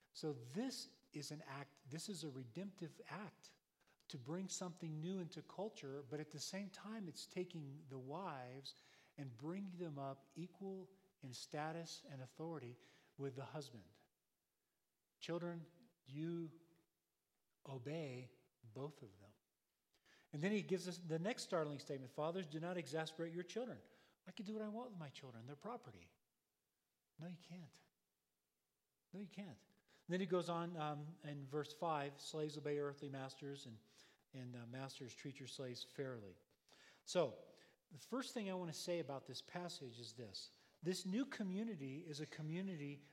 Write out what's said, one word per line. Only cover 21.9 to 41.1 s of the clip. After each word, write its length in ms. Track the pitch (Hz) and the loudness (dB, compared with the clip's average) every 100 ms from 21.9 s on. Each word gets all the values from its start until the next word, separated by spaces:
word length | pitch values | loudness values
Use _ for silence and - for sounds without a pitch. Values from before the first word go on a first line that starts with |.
| 139 127 | -4 -2
"Fathers, 340 | - 156 180 170 | 2 2 4 0
do 140 | 156 | 0
not 160 | 170 180 | 0 0
exasperate 560 | 143 156 156 - 170 | 2 2 2 0 -2
your 100 | 165 | 0
children." 380 | 175 220 247 104 - - - _ - | -2 0 0 -2 -10 -20 -20 _ -12
I 60 | |
can 120 | - | -6
do 80 | 196 | -2
what 100 | 214 | 0
I 60 | 214 | 0
want 220 | 214 247 | 0 -4
with 80 | 190 | -4
my 100 | 151 | -6
children. 360 | - 135 117 117 | -6 -8 -8 -6
They're 100 | 143 | -6
property. 540 | 202 240 226 98 85 _ _ _ _ _ _ _ _ _ _ - | -4 -4 -6 -12 -16 _ _ _ _ _ _ _ _ _ _ -8
No, 80 | 165 | -6
you 120 | 175 | -6
can't. 320 | - 180 156 - - _ _ _ _ _ _ _ _ _ _ _ _ | -8 -10 -10 -12 -20 _ _ _ _ _ _ _ _ _ _ _ _
No, 80 | 185 | -8
you 80 | 202 | -8
can't. 200 | - 196 | -6 -6
And 640 | 113 - - _ - - | -6 -12 -20 _ -8 4
then 80 | 180 | 6
he 60 | 185 | 8
goes 220 | 180 165 | 8 8
on, 280 | 170 170 175 | 4 4 2
um, 400 | 151 147 147 175 | 2 2 -2 -6
in 220 | 151 143 139 | -4 -4 0
verse 260 | 147 143 | 2 2
five, 480 | - 175 156 143 139 | 2 4 6 4 0
"Slaves, 360 | - 160 151 147 | -4 2 2 2
obey 160 | 147 | 4
your 140 | 147 143 | 4 4
earthly 200 | 143 147 | 0 -2
masters, 580 | 135 135 - 143 139 135 | -2 -2 -4 -6 -4 -6
and, 120 | 110 - - - - _ | -10 -14 -20 -20 -20 _
and, 200 | 135 123 | -6 -4
uh, 120 | 123 117 | -4 -4
masters, 480 | 127 135 - 127 | -4 -4 -4 -8
treat 240 | - 143 135 | -6 -6 -6
your 100 | 127 | -6
slaves 340 | - 131 120 | -4 -2 -2
fairly." 540 | - - 135 123 98 90 - _ _ - - - | -4 -2 0 0 -6 -12 -18 _ _ -20 -20 -14
So, 320 | - 180 143 - - - - - - | 4 8 8 6 -10 -18 -20 -20 -16
the 80 | 143 | -14
first 360 | - 254 269 | -2 0 2
thing 160 | 247 196 | 2 2
I 40 | |
want 180 | 185 175 | 2 0
to 60 | 147 | 0
say 200 | - 175 | 2 2
about 280 | 143 139 - | 2 0 -2
this 160 | 127 | -8
passage 560 | - 180 175 165 131 117 | -4 -2 -2 -4 -6 -6
is 140 | 117 | -8
this. 380 | 110 113 98 - - - - | -6 -6 -6 -8 -12 -20 -2
This 240 | 156 180 | 4 4
new 180 | 190 | 6